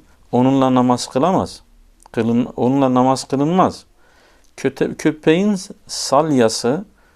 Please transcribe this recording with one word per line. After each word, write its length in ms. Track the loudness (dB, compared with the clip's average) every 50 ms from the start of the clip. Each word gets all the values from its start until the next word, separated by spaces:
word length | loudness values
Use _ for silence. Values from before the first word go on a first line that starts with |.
| _ _ _ _ _ _
onunla 440 | 0 2 2 2 2 2 2 2 2
namaz 320 | 2 2 2 0 -2 -4
kılamaz. 540 | -6 -2 -2 0 0 0 -2 -2 -4 -8 -16 _ _ _ _ _ _ _ _ _ -8
Kılın-, 360 | -6 -4 -2 0 0 0 -2 -4 -4
onunla 380 | -2 -2 0 2 2 0 2 2
namaz 300 | 2 2 2 0 -2 -4
kılınmaz. 580 | -6 -4 -2 -2 0 2 2 0 0 -2 -6 -16 _ _ _ _ _ _ _ _ _ _ _ _ _ _
Köte-, 380 | -8 -6 -6 -4 -4 -6 -6 -6
köpeğin 600 | -2 -2 -2 -2 0 0 2 2 2 2 0 -2 -2 -6 -12 -20 -20 _
salyası, 1000 | -14 -12 -10 -4 0 2 2 2 2 2 2 2 2 0 -2 -2 -2 -2 -2 -6 -12 _ _ _ _ _